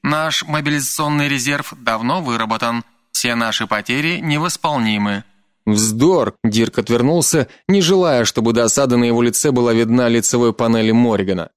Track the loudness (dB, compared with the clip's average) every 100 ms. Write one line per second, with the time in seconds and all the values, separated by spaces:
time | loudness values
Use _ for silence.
0 | -2 -2 -2 -4 -4 -4 -2 -2 -4 -4
1 | -2 0 0 -2 -2 -4 -6 -6 -4 -2
2 | -2 -2 -2 -4 -2 -2 -2 -4 -8 _
3 | _ -6 -2 -2 -2 -4 -4 -4 -2 -4
4 | -2 -4 -2 -2 -2 -4 -4 -2 -2 -2
5 | -2 -4 -10 _ _ _ -2 0 0 2
6 | 2 2 0 -2 -2 0 0 -2 -2 0
7 | 2 2 0 0 -2 -8 0 0 2 2
8 | 2 2 0 0 0 2 2 2 2 2
9 | 2 2 2 2 0 2 2 2 2 2
10 | 2 2 0 2 2 2 0 2 4 4
11 | 4 2 0 -4 -6